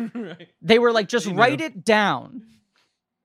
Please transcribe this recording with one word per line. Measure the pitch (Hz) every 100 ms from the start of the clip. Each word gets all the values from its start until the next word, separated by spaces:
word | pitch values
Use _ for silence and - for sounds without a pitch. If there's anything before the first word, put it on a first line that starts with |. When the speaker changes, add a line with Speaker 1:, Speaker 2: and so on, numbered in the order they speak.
| 233
Speaker 1:
Right. | 240 202 165 170 _
Speaker 2:
They | 165 226
were | 240
like, | 226 202
"Just | 240 190
Speaker 1:
They |
know. | 180
Speaker 2:
write | 240 285
it | 320 196 165
down." | 214 202 135 117 254 - _ _ _ _ _ _ _